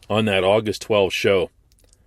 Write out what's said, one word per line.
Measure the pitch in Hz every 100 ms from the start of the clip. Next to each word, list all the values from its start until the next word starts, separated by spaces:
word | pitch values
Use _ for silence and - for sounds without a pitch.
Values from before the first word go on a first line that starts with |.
| -
on | 104 110
that | 95
August | 92 107 107 92
twelfth | - 104 95 -
show, | 110 98 95 - _ _ _ _